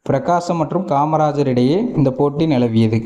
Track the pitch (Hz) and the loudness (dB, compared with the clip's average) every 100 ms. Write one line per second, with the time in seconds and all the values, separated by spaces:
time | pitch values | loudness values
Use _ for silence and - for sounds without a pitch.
0 | - 240 254 269 - 170 156 175 185 139 | -2 -2 0 -2 -2 -4 -2 -4 -2 -2
1 | 151 160 151 143 139 123 127 175 247 - | 0 0 0 0 0 2 2 2 0 0
2 | 135 127 143 143 160 127 120 113 110 113 | 0 2 -2 0 0 2 2 2 2 0